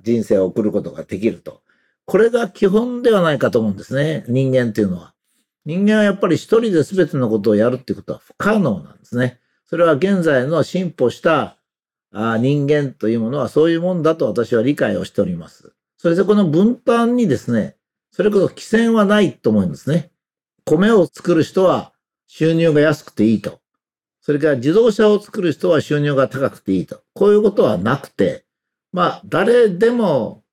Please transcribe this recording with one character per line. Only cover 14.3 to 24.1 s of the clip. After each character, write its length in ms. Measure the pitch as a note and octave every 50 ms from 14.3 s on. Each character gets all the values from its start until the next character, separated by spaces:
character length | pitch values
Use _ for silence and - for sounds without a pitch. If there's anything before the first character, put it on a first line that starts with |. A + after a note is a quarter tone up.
| - A#2+ A#2 - B2
は 80 | A2+ A2+
理 120 | C3+ D3
解 220 | - C#3+ A2 G2
を 80 | - F#2
し 60 | -
て 100 | - -
お 40 | G2+
り 120 | F2 F2
ま 120 | E2+ E2 -
す。 240 | _ _ - - _ _ _ _ _
そ 120 | _ - E3+
れ 80 | E3+
で 80 | F3+ G3
こ 100 | F#3 G#3
の 120 | G#3 G3
分 300 | D#3 C#3+ E3 G3+ A#3 B3
担 380 | - _ - A#3 A#3 A#3 A#3 B3
に 140 | B3 A#3 F3
で 80 | B2
す 160 | G#2 - - A#2+
ね、 240 | A2 F2+ C#2+ - _ _ _ _ _ _ _
そ 120 | _ - F3+
れ 80 | G#3
こ 100 | G#3 G3+
そ 80 | F3 -
貴 160 | - - -
賤 280 | - A3+ A#3 A#3 A#3 A3+
は 100 | A3 G#3
な 160 | G3 G#3 G#3+
い 140 | G3+ D#3+ -
と 140 | - - -
思 100 | G#3+ G#3
う 60 | F#3+
ん 40 | -
で 60 | C#2+
す 120 | - - -
ね。 220 | D3+ F3 - - _ _ _ _ _ _ _ _ _ _ _
米 260 | - D#3 D#3 G3 A3
を 160 | A#3 G3+ E3
作 280 | - - - - F3 F3
る 100 | D#3+ -
人 200 | - - F#3+ F#3+
は 280 | F3 C#3+ G#2+ F2+ - _ _ _ _ _ _ _
収 280 | _ - - D#3 D#3+ E3
入 180 | E3 E3+ E3 D3+
が 80 | D3+
安 240 | D3 D#3 D3 - -
く 80 | - -
て 120 | - G#2
い 100 | A2+ A2
い 80 | G2+ -
と。 180 | - - - _ _ _ _ _ _ _ _ _ _